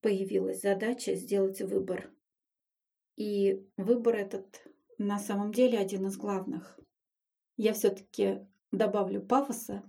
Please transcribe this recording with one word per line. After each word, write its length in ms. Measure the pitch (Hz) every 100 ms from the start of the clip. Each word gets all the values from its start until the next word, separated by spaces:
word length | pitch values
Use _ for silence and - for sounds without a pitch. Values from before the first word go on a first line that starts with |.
появилась 580 | 214 190 196 190 190 190
задача 520 | 202 196 220 247 -
сделать 480 | 190 185 202 190 190
выбор. 480 | 190 196 185 180 - _ _ _ _ _ _ _ _ _ _ -
И 480 | 208 202 196 190 - -
выбор 380 | 190 240 226 214
этот 460 | 196 196 - - - _ _ -
на 200 | 202 202
самом 340 | 202 202 208
деле 260 | 226 254 226
один 280 | 190 196 190
из 80 | 196
главных. 640 | 208 190 185 - - - _ _ _ _ _ _ _ -
Я 160 | 226
все-таки 760 | 214 208 190 - - 196 - - _ _
добавлю 500 | 190 214 208 190 196
пафоса 600 | 190 254 285 233 - 202